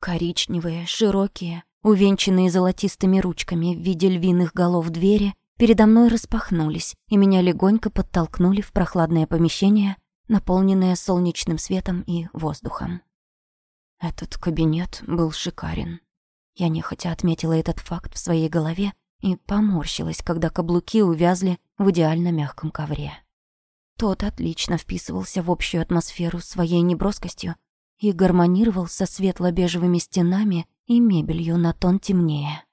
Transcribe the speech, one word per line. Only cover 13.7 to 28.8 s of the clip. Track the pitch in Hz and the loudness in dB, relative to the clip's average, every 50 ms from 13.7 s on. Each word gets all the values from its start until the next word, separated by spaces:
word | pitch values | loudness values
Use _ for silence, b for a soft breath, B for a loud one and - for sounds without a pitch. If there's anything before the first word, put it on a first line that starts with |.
| _ _ _ _ _ _ - | _ _ _ _ _ _ -8
Этот | 165 - - - - - | -8 -8 -8 -12 -12 -12
кабинет | - - 180 160 151 165 160 156 165 180 - - - - | -6 -6 -4 -2 0 0 0 0 -2 -4 -6 -10 -14 -8
был | - 151 170 170 160 | -6 -2 -2 -2 -2
шикарен. | 156 - - - - - - 160 160 - - 170 165 170 _ _ _ _ _ _ _ _ _ _ _ | -2 -6 -10 -10 -10 -10 -10 -8 -6 -6 -8 -8 -10 -14 _ _ _ _ _ _ _ _ _ _ _
Я | - 180 170 | -4 -2 -2
нехотя | 160 165 160 - - - - 175 165 | -2 -2 -6 -8 -10 -8 -6 -6 -6
отметила | - - 180 165 - - 160 165 | -2 -2 -2 -2 0 -2 0 0
этот | 160 160 - 165 - | 0 0 -2 -4 -6
факт | - - 175 165 - - - | -6 -10 -10 -10 -10 -10 -12
в | - | -12
своей | - - 175 165 160 160 | -4 -2 0 0 0 0
голове | 160 170 156 156 165 175 202 202 196 _ _ _ _ _ | -2 -2 -2 -2 -4 -4 -4 -4 -6 _ _ _ _ _
и | - 208 185 | -4 -4 -4
поморщилась, | - _ _ 202 208 214 208 196 170 147 - - - 156 160 160 - - | -4 _ _ 0 0 2 2 0 0 -2 -4 -6 -6 -6 -6 -6 -8 -4
когда | - 175 165 165 160 | -4 -4 -2 -2 -4
каблуки | - - 175 165 175 175 170 - - 226 214 | -2 -4 -2 0 0 -2 -2 0 2 2 4
увязли | 185 165 156 175 175 185 180 185 190 180 - _ _ _ _ | 4 2 2 2 2 2 2 0 -2 -2 -4 _ _ _ _
в | 202 190 | 2 2
идеально | 190 170 160 156 160 165 175 175 170 | 4 4 2 2 2 0 0 0 0
мягком | 160 147 135 - - - 156 - | -2 -2 -4 -6 -8 -10 -10 -8
ковре. | - 151 147 151 143 147 143 - - _ _ _ _ _ _ _ _ _ _ _ _ _ _ _ | -6 -6 -6 -6 -6 -6 -10 -12 -14 _ _ _ _ _ _ _ _ _ _ _ _ _ _ _
Тот | _ 233 208 190 - - | _ -2 -2 0 -2 -4
отлично | 196 - - 165 165 165 - - - 170 | -6 -4 -4 -6 -6 -6 -6 -4 -4 -4
вписывался | 165 - - 185 180 - - 160 185 185 - - 190 | -4 -4 -6 -8 -8 -8 -6 -8 -8 -8 -6 -6 -6
в | 170 170 180 | 0 0 -2
общую | 170 - - - 170 165 | -2 -2 -4 -4 -4 -2
атмосферу | - 180 170 170 - - - 175 170 170 170 | 0 -2 -2 -2 -2 -6 -6 -6 -4 -4 -6
своей | 170 - - - 175 165 175 175 | -8 -10 -4 -2 -2 2 2 2
неброскостью | 170 180 180 160 - 196 202 - - 180 - - - 180 165 _ _ _ _ _ _ _ _ _ - | 2 2 2 0 -2 -4 -4 -4 -10 -12 -12 -10 -10 -10 -10 _ _ _ _ _ _ _ _ _ -2
и | 208 | -2
гармонировал | 190 165 185 202 208 180 175 175 180 185 220 226 196 185 | 0 2 2 4 4 4 4 4 4 4 2 2 0 -2